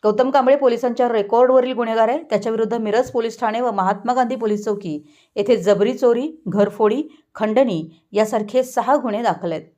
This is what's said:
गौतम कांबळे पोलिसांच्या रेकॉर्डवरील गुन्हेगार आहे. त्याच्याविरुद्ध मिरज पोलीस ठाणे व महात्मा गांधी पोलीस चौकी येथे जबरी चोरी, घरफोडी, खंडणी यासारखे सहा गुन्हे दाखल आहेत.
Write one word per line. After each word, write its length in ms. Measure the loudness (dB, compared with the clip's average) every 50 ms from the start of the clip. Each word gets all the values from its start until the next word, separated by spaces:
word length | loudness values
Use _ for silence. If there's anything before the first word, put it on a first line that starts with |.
| 0
गौतम 260 | 0 2 2 0 2
कांबळे 260 | 2 2 4 4 4
पोलिसांच्या 540 | 4 4 2 2 2 -2 -4 0 0 0 0
रेकॉर्डवरील 640 | 0 -2 -2 0 4 4 4 6 6 4 4 2 -2
गुन्हेगार 360 | -4 -4 -2 2 2 2 2
आहे. 140 | 2 -2 -4
त्याच्याविरुद्ध 500 | -4 -4 -2 -2 -2 -2 -2 -2 -2 -2
मिरज 380 | -4 -4 0 0 0 0 0
पोलीस 280 | -2 -4 -4 -4 -4 -4
ठाणे 220 | -4 -4 -2 -2
व 100 | -4 -2
महात्मा 420 | -2 0 0 0 -2 -2 -2 -2 0
गांधी 220 | 0 0 -2 -2
पोलीस 300 | -4 -2 -2 -2 -2 -2
चौकी 460 | -4 -6 -4 -6 -8 -8 -8 -10 _ _ _ _ _ _
येथे 220 | -4 2 2 2 2
जबरी 360 | 4 2 2 4 2 0 0
चोरी, 480 | 0 2 2 2 2 -2 -6 -10 -10 _ -6
घरफोडी, 560 | 0 0 0 0 2 0 0 2 2 0 -4 -8 -12 _ _ _ _
खंडणी 540 | -6 -4 0 2 2 2 2 0 -4 -6 -8 -16 _ _ _
यासारखे 520 | -2 0 0 0 0 -4 -4 0 -2 -2 -2
सहा 320 | 0 -4 -4 0 2 0
गुन्हे 260 | 0 0 -2 -4 -2
दाखल 300 | -2 -2 -2 -2 -4 -6
आहेत. 100 | -6 -6 -8 _ _